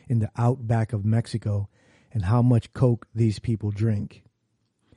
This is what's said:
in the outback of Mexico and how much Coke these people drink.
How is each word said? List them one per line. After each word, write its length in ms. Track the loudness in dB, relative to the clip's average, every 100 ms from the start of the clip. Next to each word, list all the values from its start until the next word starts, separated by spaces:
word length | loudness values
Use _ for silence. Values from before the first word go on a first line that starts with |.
| -4
in 100 | -2
the 120 | -2 0
outback 560 | 0 0 -2 -2 0
of 120 | -2
Mexico 640 | 0 0 -2 -6 -4 -4 -6 _ _ _ _
and 140 | -4 0
how 160 | 2
much 300 | 4 2 0
Coke 340 | 0 0 0 -4
these 240 | -2 0 0
people 320 | -4 -4 -4
drink. 520 | -2 -2 -2 -6 -12 _ _ _ _ _ _ _